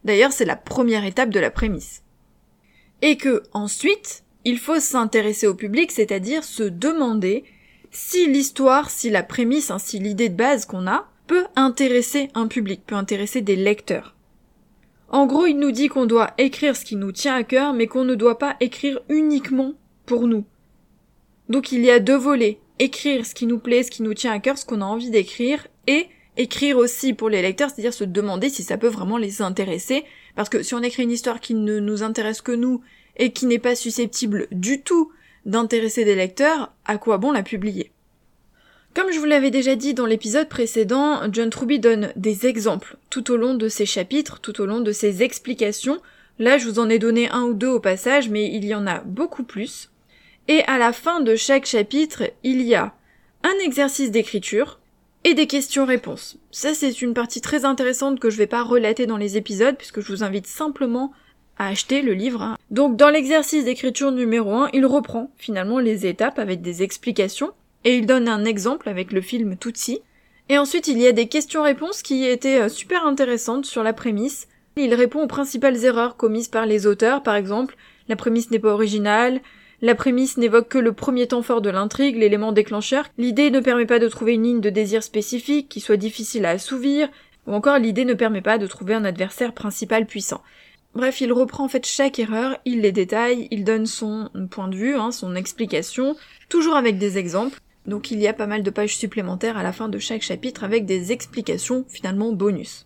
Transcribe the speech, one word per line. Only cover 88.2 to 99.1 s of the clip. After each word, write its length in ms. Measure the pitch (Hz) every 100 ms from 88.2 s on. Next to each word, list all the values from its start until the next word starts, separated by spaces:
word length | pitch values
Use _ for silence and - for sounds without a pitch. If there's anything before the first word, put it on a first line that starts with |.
| 226 202
pas 160 | 196 220
de 100 | 196
trouver 260 | - 190
un 120 | 220
adversaire 480 | 208 180 190 - 240
principal 520 | 233 214 - 196 226
puissant. 360 | 220 202 - - _ _ - _ _
Bref, 280 | - 254 262
il 120 | 247
reprend 320 | 240 254 -
en 40 | 269
fait 160 | 262
chaque 340 | - - 277 269
erreur, 380 | 220 220 262 262
il 160 | 247 240
les 100 | 208
détaille, 560 | 185 180 214 233 247 -
il 140 | 208
donne 220 | 196 220
son 440 | 226 - 214 214 208 - 185
point 160 | - 190
de 80 |
vue, 200 | 190 233
hein, 160 | 285 220
son 240 | 240 185
explication, 800 | 180 190 - 220 151 - - 262 302 - - _
toujours 260 | 339 320
avec 220 | 294 240 190
des 200 | 202 190
exemples. 420 | 175 180 247 - _ _ -
Donc 240 | 208 -
il 80 | 214
y 80 | 208
a 60 |
pas 140 | - 208
mal 140 | 214
de 80 | 196
pages 280 | 202 208 -
supplémentaires 600 | 208